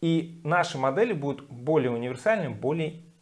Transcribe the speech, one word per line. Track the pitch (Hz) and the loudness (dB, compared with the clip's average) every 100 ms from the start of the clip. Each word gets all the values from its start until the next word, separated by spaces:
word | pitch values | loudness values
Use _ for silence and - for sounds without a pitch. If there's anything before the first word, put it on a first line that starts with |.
И | 165 165 165 - | 2 2 0 -6
наши | 151 175 165 135 | 0 2 2 2
модели | 135 147 247 | 2 2 2
будут | 170 143 139 - | 0 -4 -6 -10
более | 120 131 156 127 | -8 2 4 4
универсальные, | 117 123 123 214 220 147 | 0 -4 -2 0 2 0
более | 107 143 160 156 - - _ | -4 -2 -2 -4 -8 -20 _